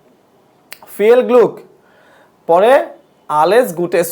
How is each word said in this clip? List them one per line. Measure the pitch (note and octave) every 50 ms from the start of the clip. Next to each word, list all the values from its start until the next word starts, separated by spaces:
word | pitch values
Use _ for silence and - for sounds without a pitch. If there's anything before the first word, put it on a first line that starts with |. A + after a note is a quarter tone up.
| _ _ _ _ _ _ _ _ _ _ _ _ _ _ - - - - - -
Viel | G3+ A3 B3 B3+ A3
Glück। | G#3 B3 A#3+ G3+ D3 - - - _ _ _ _ _ _ _ _ _ _ _ _ _ _ _ _
পরে | - E3 F3+ G#3 A#3+ C4+ - E4+ - - - _ _ _ _ _ -
alles | D3+ D3+ D#3+ F3 G#3+ B3 C4 F#3+ E3 E3
Gute | F3 E3+ G3 E3+ D3+ -